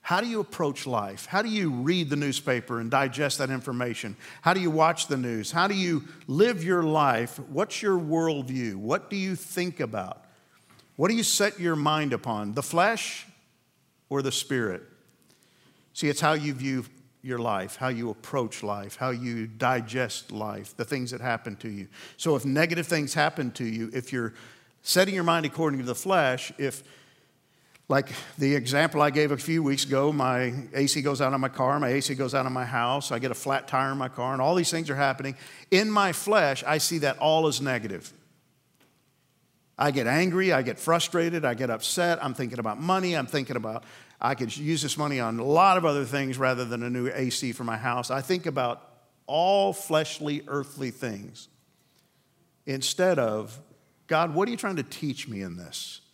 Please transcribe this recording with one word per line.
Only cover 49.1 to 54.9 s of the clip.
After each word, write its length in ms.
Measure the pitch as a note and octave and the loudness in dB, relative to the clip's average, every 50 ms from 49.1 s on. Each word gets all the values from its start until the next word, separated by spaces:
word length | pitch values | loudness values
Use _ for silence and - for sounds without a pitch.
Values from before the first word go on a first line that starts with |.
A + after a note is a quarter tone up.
| _ _ _ | _ _ _
all 440 | - C#3 D#3 F3 F#3 G3+ G3+ G3 G3 | -2 0 2 4 4 4 4 4 2
fleshly, 720 | F3 - - - D#3+ D#3 D#3 D3+ - - D3+ D3+ D3 D3+ - | 0 -4 -4 2 2 2 2 0 -6 -6 -4 -4 -4 -4 -4
earthly 440 | - C#3 C#3+ C3 C#3 - C#3+ C3+ B2 | -4 -4 -4 -4 -6 -8 -6 -6 -6
things 560 | - - C#3 A#2+ G#2+ G2 G2+ G2+ A2 - - _ _ _ _ _ _ _ _ _ _ _ _ _ _ _ _ _ _ _ _ _ _ _ _ | -6 -6 -6 -6 -6 -6 -10 -14 -16 -20 -20 _ _ _ _ _ _ _ _ _ _ _ _ _ _ _ _ _ _ _ _ _ _ _ _
instead 520 | C3+ C3+ C3+ B2+ - - - F3+ F#3 F3 | -6 -4 -2 -2 -2 2 4 4 4 6
of, 420 | C#3+ A#2+ A2 G#2+ G#2+ G#2+ G#2+ A2+ C3+ - _ - _ _ _ _ _ _ | 4 2 2 0 -2 -4 -6 -14 -18 -20 _ -20 _ _ _ _ _ _
"God, 260 | - E3 D#3 E3+ E3+ D3 | 2 2 2 2 2 2
what 140 | E3+ G3+ | 0 0
are 40 | A#3+ | 0
you 60 | A#3 | -2
trying 180 | G3+ - G3+ F#3+ | -4 -4 -4 -4
to 80 | D#3+ B2+ | -4 -6
teach 440 | - | -6